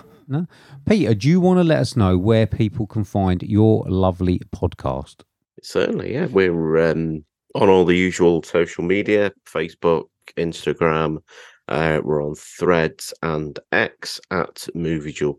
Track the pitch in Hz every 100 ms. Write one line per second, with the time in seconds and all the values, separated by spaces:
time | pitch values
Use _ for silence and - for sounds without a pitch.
0 | - - - 143 175 - - - - 208
1 | 117 104 139 180 185 180 170 139 131 120
2 | 92 90 104 110 110 - 107 - 104 110
3 | 98 101 92 90 - 104 110 110 - 95
4 | 92 90 90 90 - - 85 - 71 65
5 | - - _ _ _ - - - - 202
6 | - 135 185 95 92 85 78 80 82 82
7 | 82 78 - _ _ 131 101 92 85 90
8 | 92 - 87 82 - 85 85 - 85 98
9 | 101 104 101 - - 82 82 - 85 82
10 | - _ - - 85 80 80 73 82 78
11 | 78 78 _ - - _ - 76 80 76
12 | - 76 73 78 - - 85 85 80 -
13 | - - 82 78 76 - - 101 104 _
14 | - - - 90 - - - 85 80 80
15 | 76 - 73